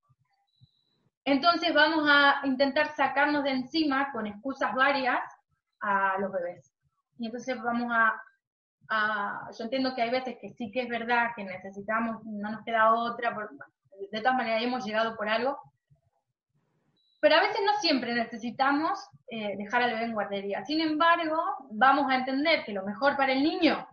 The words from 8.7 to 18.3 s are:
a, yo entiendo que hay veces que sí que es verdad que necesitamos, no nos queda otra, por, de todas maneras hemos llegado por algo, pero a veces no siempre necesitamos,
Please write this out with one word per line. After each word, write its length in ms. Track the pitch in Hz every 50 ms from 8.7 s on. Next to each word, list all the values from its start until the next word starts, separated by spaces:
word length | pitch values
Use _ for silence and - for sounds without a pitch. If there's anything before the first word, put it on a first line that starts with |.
| _ _ _ -
a, 600 | 220 220 208 214 214 208 202 202 - - - - -
yo 80 | - 226
entiendo 300 | 226 262 269 262 262 254
que 60 | 254
hay 100 | 226 233
veces 280 | 247 262 262 254 - -
que 80 | 208 202 -
sí 160 | - 240 208 -
que 100 | 254 240
es 60 | 233
verdad 440 | 240 226 226 233 247 240 233 226 -
que 80 | 214 202
necesitamos, 800 | 185 185 185 - 196 196 202 202 220 220 233 233 226 214 208 -
no 260 | 220 208 202 208 214
nos 140 | 220 - -
queda 300 | 233 226 220 220 220 226
otra, 400 | 233 233 233 - 240 233 220 202
por, 160 | 214 208 - - - - - _ _ _ _ - - 196 -
de 100 | 214 214
todas 140 | 214 254 254
maneras 280 | 254 233 226 226 220 240
hemos 220 | 247 254 240 202
llegado 300 | 208 214 220 226 226 208
por 140 | - 208 208
algo, 300 | 220 233 247 269 294 - - - _ _ _ _ _ _ _ _ _ _ _ _ _ _ _ _ _ _ _ _ _ _ _ _ _ _ _ _ _ _
pero 160 | 302 294 302
a 40 | 330
veces 200 | 392 403 427 427 392
no 120 | 415 403 -
siempre 340 | - 330 285 240 220 233 233
necesitamos, 840 | 240 226 -